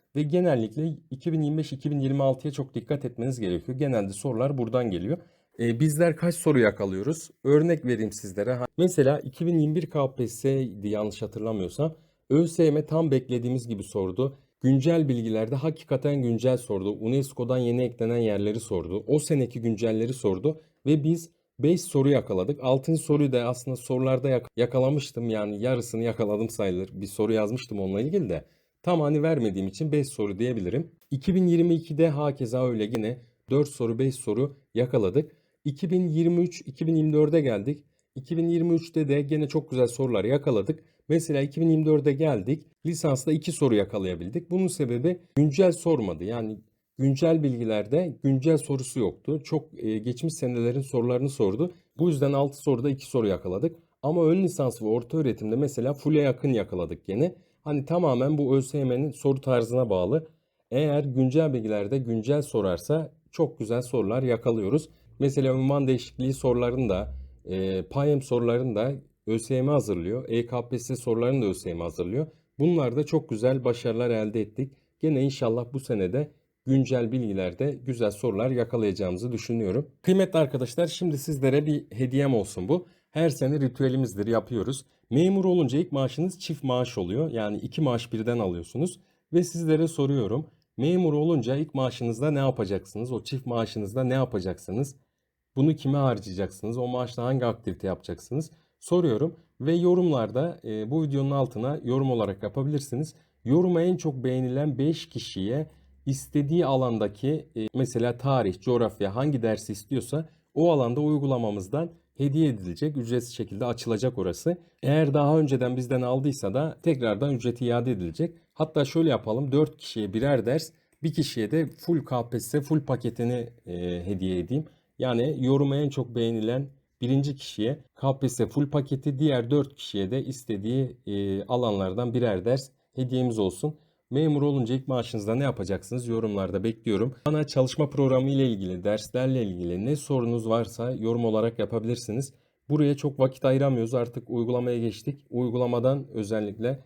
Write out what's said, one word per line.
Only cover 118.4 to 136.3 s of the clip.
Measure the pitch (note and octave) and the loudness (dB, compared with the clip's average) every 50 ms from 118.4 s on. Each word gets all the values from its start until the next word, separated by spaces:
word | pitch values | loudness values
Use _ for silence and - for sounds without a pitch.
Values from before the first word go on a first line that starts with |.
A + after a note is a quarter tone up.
| _ _ _ | _ _ _
Hatta | - D#3 D#3 - D#3 C#3 | -4 -4 0 0 0 0
şöyle | C#3+ - E3 E3 D#3 | 2 2 2 4 4
yapalım, | B2 G#2+ - A2 G#2+ B2+ C#3+ C3 | 2 2 0 -2 -2 -2 -2 2
dört | C3 D3 D#3 D3+ - - | 2 2 2 2 0 -8
kişiye | - - - A2 G#2 F#2+ F#2+ | -16 -10 -6 -4 -4 -2 -2
birer | A2 B2 C#3+ C#3+ A#2+ G2+ | 0 2 2 2 2 2
ders, | A2+ C3+ D#3+ D#3+ - - _ _ _ _ _ C#3+ | 0 0 0 -2 -4 -12 _ _ _ _ _ -4
bir | D#3+ D#3 | -2 0
kişiye | - C#3+ - - A2+ G#2+ G2+ | 0 -2 -2 -2 -2 -2 0
de | D3 E3 D#3 | 0 0 0
full | C3+ - - - - E3+ C#3+ C3 | -2 -4 -8 -4 -2 -2 -2 0
K | - C3 B2 A#2 - | -2 -2 -4 -2 -2
P | - A#2 | -4 -6
S | - - - D3 | -6 -2 -2 -2
S | |
full | C#3+ - D#3 D3+ C#3 | 0 0 0 0 0
paketini, | - B2+ A#2 - A#2 - - A#2 A#2+ B2 A#2+ A#2 - - _ _ | 0 -2 -2 -2 -4 -4 -2 -2 -2 -2 -2 -4 -8 -12 _ _
e, | F2+ F2 F2 F2+ F2 F2 F2 E2+ | -10 -8 -6 -4 -4 -4 -4 -4
hediye | F#2+ G2+ F2 F#2+ F#2 F#2 F2+ | -4 -4 -2 -2 -2 -2 -2
edeyim. | E2 E2 B2 D3 D#3 - - _ _ _ _ - | -2 -2 -2 -4 -4 -6 -12 _ _ _ _ -4
Yani | B2 B2+ A#2+ A#2 B2 D3+ D3+ C3 | -2 0 0 0 0 0 -2 0
yoruma | B2+ B2+ C#3 C#3 C#3+ C#3 C#3 | 2 2 4 4 4 2 2
en | C#3+ D3 C#3 | 0 0 -2
çok | C#3 C#3 A#2+ A#2 A#2 | -2 -4 -6 -4 -2
beğenilen | A#2+ A2+ A2+ A#2 A2 G#2+ A2+ B2 C3+ C#3+ C#3 - _ _ _ _ _ | -2 0 0 0 0 0 0 -2 -2 -4 -6 -10 _ _ _ _ _
birinci | B2 A#2+ C3+ C#3 C#3 D3 C3+ | -2 2 2 2 2 0 -4
kişiye | C3+ - - - - G#2 A#2+ C#3+ - - _ _ | -6 -10 -12 -6 -2 -2 -2 -2 -4 -8 _ _
K | - - C3+ C3+ C3+ | -4 -2 -2 0 0
P | C#3 B2 | -2 -2
S | - | 0
S | - A2+ G#2 | 0 -2 0
full | - C#3+ D3 C#3 | 0 -2 -2 0
paketi, | D3 D3 C#3 - C#3 C3+ - D3 C3+ C3 | 0 -2 -2 -2 -4 -4 -4 -4 -2 0
diğer | D#3 D3+ C3+ B2 A#2 A#2+ | 2 2 2 2 0 0
dört | C#3+ D3 C#3 C#3 - | 0 0 0 -2 -6
kişiye | - - - - G2+ G2 F#2 | -12 -14 -8 -4 -4 -2 -2
de | A#2+ C3+ - | -2 -4 -4
istediği, | B2+ C3 - - - A2 F#2+ G2+ A2+ B2 C3+ C3+ B2 B2 - _ A2 | -6 -8 -10 -6 -6 -6 -4 -2 -2 -2 -2 -2 -4 -6 -12 _ -6
e, | G2+ G2+ G2+ G2 G2 G2 G2+ | -4 -4 -2 -2 -2 -4 -2
alanlardan | - B2 B2 B2 A2+ G#2 G2 F#2+ F#2 F#2 A2+ B2 A#2+ A#2 | -2 -2 0 0 0 0 0 0 -2 -2 -2 -4 -2 -2
birer | B2 B2 A2+ G2 F#2 F2+ | 0 0 0 0 0 0
ders | A#2 B2+ C3+ - - _ _ _ _ _ | 0 0 -2 -2 -8 _ _ _ _ _
hediyemiz | B2+ B2+ B2 B2+ B2+ B2+ B2 A2+ G#2+ | -6 -6 -2 -2 0 0 0 0 2
olsun. | G2 F#2 - - - D3+ - - _ _ _ _ _ _ | 0 0 0 -2 -6 -6 -6 -8 _ _ _ _ _ _
Memur | B2 C#3+ D#3+ D#3 D3 C#3 | -2 0 2 2 2 2
olunca | C#3+ D3 C#3 C3+ A#2+ A2 B2+ | 2 2 2 0 0 0 -2
ilk | C3 C3 - | -4 -2 -2
maaşınızda | C3 B2 A#2+ - - A2 G2+ G#2+ A2+ | -2 -2 -2 -4 -6 -4 -2 -2 -2
ne | C3 C#3+ | 0 0
yapacaksınız? | C3 - - F#2+ F2+ G2 F2+ - - A#2+ B2 A#2+ A#2 | -2 -2 -4 -4 -4 -4 -6 -6 -6 -8 -8 -4 -4
Yorumlarda | A2+ A2+ A2+ G#2+ | -2 -2 -2 -2